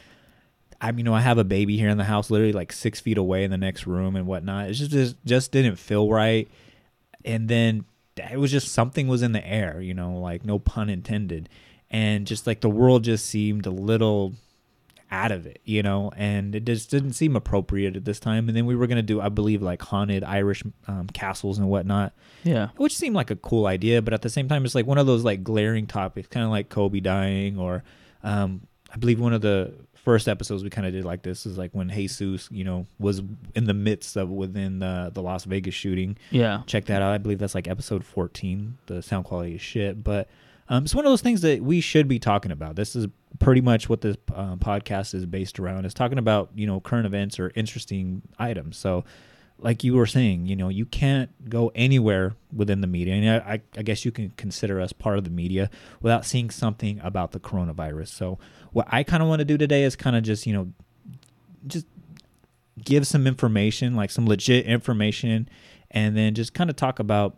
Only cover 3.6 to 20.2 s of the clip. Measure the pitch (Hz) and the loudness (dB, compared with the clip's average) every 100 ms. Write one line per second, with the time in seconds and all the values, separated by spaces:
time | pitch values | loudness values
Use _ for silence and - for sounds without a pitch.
3.6 | 95 92 - 90 95 95 90 92 90 98 | -2 -4 -4 -2 0 -2 -4 -4 -4 -6
4.6 | 98 117 147 143 127 127 117 123 131 135 | -4 -4 0 2 0 -2 2 2 2 2
5.6 | 127 90 - 104 107 110 110 113 107 - | 2 0 -2 2 4 4 4 2 0 -10
6.6 | - _ _ _ _ - - 113 110 120 | -20 _ _ _ _ -16 -6 -4 0 4
7.6 | 117 110 - _ _ - - 131 139 139 | 4 2 -4 _ _ -14 -8 -2 2 2
8.6 | - - 120 156 131 123 120 110 - 107 | 0 0 0 0 0 2 2 0 -2 -2
9.6 | 92 80 92 90 90 90 90 85 107 101 | -2 -4 -6 -4 -4 -4 -6 -6 -2 0
10.6 | - - 104 92 92 104 98 80 80 - | 0 0 -4 -4 -4 -4 -4 -6 -10 -18
11.6 | - _ - 110 107 104 98 110 - 110 | -20 _ -8 -2 0 0 -2 -6 -4 0
12.6 | 110 104 127 127 113 113 - 107 107 104 | 2 6 6 6 4 -2 -2 -2 0 0
13.6 | 95 92 101 113 110 104 95 107 _ _ | -4 -4 0 2 4 2 0 -6 _ _
14.6 | _ _ _ _ - 190 214 95 78 - | _ _ _ _ -10 -4 -2 -2 -8 -16
15.6 | - 107 101 98 101 - 104 101 101 107 | -4 0 2 0 -2 -4 -2 -2 -2 -4
16.6 | 117 117 - 139 139 120 160 120 - 101 | -2 -4 0 -2 -2 0 0 0 0 -2
17.6 | 92 101 98 95 104 104 113 110 113 113 | 0 0 -2 -2 -6 -4 0 0 2 0
18.6 | 120 123 123 120 107 107 101 104 107 104 | 2 2 2 0 0 0 0 0 2 2
19.6 | 95 87 - 101 104 98 | 0 -4 -4 -2 0 -2